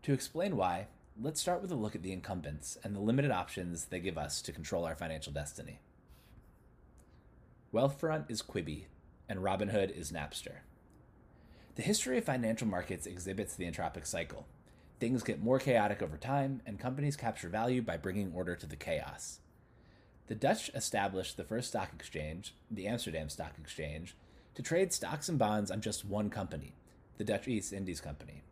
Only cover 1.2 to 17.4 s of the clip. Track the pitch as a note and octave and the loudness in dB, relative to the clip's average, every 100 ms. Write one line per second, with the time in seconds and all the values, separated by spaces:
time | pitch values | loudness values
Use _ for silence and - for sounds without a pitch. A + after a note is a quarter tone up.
1.2 | D3 D3+ - F3+ G3 D3 G#2 G#2 F2+ F#2+ | -4 0 2 2 2 0 0 -2 -4 -6
2.2 | - F#2 D2 D2 - - - G2+ G#2+ C3 | -4 -4 -4 -6 -8 -8 -4 0 4 6
3.2 | C#3+ F#2+ F2+ - F2 E2+ - F2+ F#2 D#2+ | 4 2 0 -4 -4 -4 -4 -2 -2 -2
4.2 | D2 - - C#2+ D#2 F2 E2+ D#2 E2 D#2 | -2 -4 -6 -8 -2 0 0 -2 -4 -4
5.2 | D2 D2 C#2+ - - D2 - - - - | -4 -6 -6 -8 -12 -14 -18 -20 -20 -20
6.2 | - - - - - - - - - - | -20 -20 -20 -20 -20 -20 -20 -20 -20 -20
7.2 | - - - - - A2 C#3 C#3+ E3 D#3 | -20 -20 -20 -20 -2 4 4 4 0 0
8.2 | D3 A2 - G#2 D#2+ D2 - - - - | -2 -6 -2 -4 -2 -6 -10 -20 -20 -20
9.2 | - F#2+ F#2+ F#2+ G#2 G#2+ F#2+ - D#2 E2 | -6 0 2 2 4 4 2 0 -6 -4
10.2 | D2 - - - - - - - - - | -6 -6 -10 -12 -18 -20 -20 -20 -20 -20
11.2 | - - - - - - B2+ G#3+ B3+ B3+ | -20 -20 -20 -20 -12 -2 2 2 4 2
12.2 | A3+ B2+ A2+ A2+ A2+ F2+ F2 F2+ F2+ F2+ | 4 2 4 2 2 2 0 -4 -4 -6
13.2 | F2 F#2+ G2 - F2 D#2+ E2 E2 C#2+ F2 | -4 -2 -4 -2 -4 0 -2 -2 -4 -4
14.2 | E2 - - - - - - - A#2+ B2+ | -4 -8 -12 -20 -20 -20 -20 -2 2 2
15.2 | A2 E2+ G#2+ C3 C3+ A#2 G#2 G2+ E2+ D2+ | 2 0 4 4 8 6 6 2 -2 -4
16.2 | C3 C#3 C3+ C3+ - G#2 B2+ C3 C#3+ C#3+ | 0 2 2 -2 -6 -4 -4 0 0 2
17.2 | A#2 A2 | -2 -2